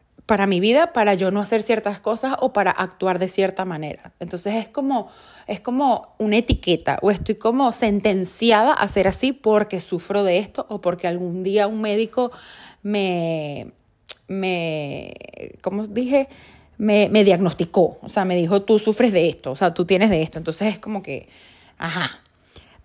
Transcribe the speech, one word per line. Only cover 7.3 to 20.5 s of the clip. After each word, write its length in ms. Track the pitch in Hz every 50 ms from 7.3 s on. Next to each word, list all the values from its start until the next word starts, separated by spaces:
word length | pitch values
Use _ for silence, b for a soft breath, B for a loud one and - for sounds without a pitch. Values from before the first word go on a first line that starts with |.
| 208
como 360 | - - 220 240 269 277 240
sentenciada 1000 | 220 - 247 214 202 202 196 214 190 190 185 - - - 226 233 220 208 226 277 -
a 140 | - 208 196
ser 180 | - 202 185
así 240 | 190 185 - 254 269
porque 480 | 262 - - 220 214 214 214 208 196 175
sufro 460 | - - 190 170 - - 196 202 202
de 140 | 185 175 190
esto 260 | 202 - - - -
o 140 | - 214 202
porque 260 | - 175 180 175 -
algún 360 | 175 175 175 180 175 170 185 185
día 240 | 196 196 214 202
un 120 | 208 220 214
médico 520 | 220 214 202 214 226 220 - 254 247 240 B B B B B B B B B B -
me, 880 | 202 208 202 196 185 180 175 165 165 165 156 151 147 143 - - - - _ _ _ _ _ _ - - _ _
me, 840 | - 190 190 190 190 180 175 165 160 156 151 147 139 139 - 53 50 50 - - - - - - - - -
¿cómo 260 | - 190 196 208 214
dije? 400 | 214 202 233 254 247 285 277 269 - B B B B B B B B B
Me, 300 | - 208 214 208 214 202 -
me 140 | 202 214 202
diagnosticó, 760 | 196 180 170 196 175 - - 170 - - 202 165 - - -
o 80 | - -
sea, 160 | - 208 185
me 100 | 185 180
dijo, 280 | 180 170 165 196 202 196
"Tú 140 | - 220
sufres 360 | 214 - 214 208 - 247 233 196
de 160 | 175 170 165
esto, 220 | - - - 135
o 40 | 131
sea, 180 | - 196 165 165
tú 120 | - 175
tienes 240 | 175 190 180 208 220
de 120 | 185 156
esto". 160 | 156 156 -
Entonces 360 | 160 156 165